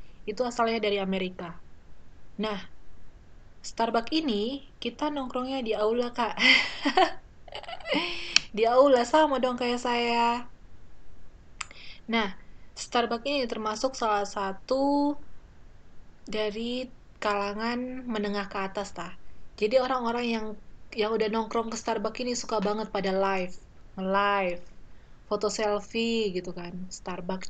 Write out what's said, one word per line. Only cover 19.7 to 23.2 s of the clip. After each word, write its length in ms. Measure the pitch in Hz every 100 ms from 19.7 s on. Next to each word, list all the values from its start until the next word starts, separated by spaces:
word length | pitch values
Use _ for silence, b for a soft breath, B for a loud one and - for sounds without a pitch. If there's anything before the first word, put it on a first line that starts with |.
| 262
orang-orang 480 | 254 254 233 233 240
yang, 200 | 226 214 208 - - -
yang 180 | - 214
udah 160 | 220 220
nongkrong 400 | 226 220 233 226
ke 80 | 226
Starbucks 440 | - 220 214 220
ini 100 | 247
suka 240 | 247 - 220
banget 320 | 196 208 220
pada 240 | 208 190
live, 400 | 190